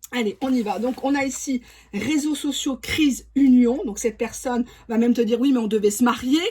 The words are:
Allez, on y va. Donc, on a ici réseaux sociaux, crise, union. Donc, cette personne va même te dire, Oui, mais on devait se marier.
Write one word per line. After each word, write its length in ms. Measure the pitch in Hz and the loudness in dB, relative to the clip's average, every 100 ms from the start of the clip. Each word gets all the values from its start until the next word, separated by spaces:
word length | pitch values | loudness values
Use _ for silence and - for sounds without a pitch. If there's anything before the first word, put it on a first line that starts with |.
| - | -8
Allez, 240 | 247 220 196 | -4 -4 -2
on 120 | 269 | -2
y 80 | 254 | 0
va. 160 | 208 190 | 0 -2
Donc, 260 | 240 254 | -4 -2
on 120 | 269 285 | -2 0
a 80 | |
ici 380 | 269 254 - 254 - - _ | -2 -6 -6 -6 -6 -20 _
réseaux 420 | 202 214 311 302 294 | -6 -2 0 0 -2
sociaux, 400 | 294 262 - 262 | -4 -4 -6 -6
crise, 520 | - - 302 240 - - | -6 0 0 0 -4 2
union. 460 | 277 247 240 262 269 | 6 6 6 2 -4
Donc, 120 | 202 | -4
cette 200 | 233 220 | -4 -4
personne 480 | 226 - 269 240 240 - - | -8 -6 -6 -4 -4 -8 -6
va 80 | 226 | 0
même 160 | 240 | 2
te 80 | 240 | 2
dire, 180 | 233 226 | 2 2
Oui, 140 | 269 | 2
mais 60 | 262 | 2
on 80 | 220 | 2
devait 240 | 214 208 | 2 0
se 120 | 208 | 2
marier. 380 | 240 240 247 294 370 | 0 0 0 0 -2